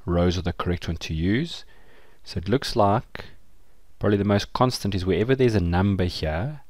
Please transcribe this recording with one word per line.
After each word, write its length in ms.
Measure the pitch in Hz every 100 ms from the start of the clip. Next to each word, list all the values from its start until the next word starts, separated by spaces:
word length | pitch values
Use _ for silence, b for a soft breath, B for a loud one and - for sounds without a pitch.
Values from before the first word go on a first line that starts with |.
| -
rows 320 | 87 90 87
are 40 |
the 100 | 85
correct 360 | - 90 90 -
one 80 | 80
to 160 | -
use? 500 | 80 90 113 165 - - b b b b b
So 140 | - 92
it 100 | 87
looks 280 | 123 - 117
like 500 | 101 107 - - - - - - - - - -
probably 180 | 101 104
the 80 |
most 280 | 101 101 -
constant 420 | - 127 - 101
is 100 | 95
wherever 300 | 90 87 113
there's 200 | 135 123
a 60 | 107
number 440 | 85 87 101 95
here 560 | 92 - 90 80 131 147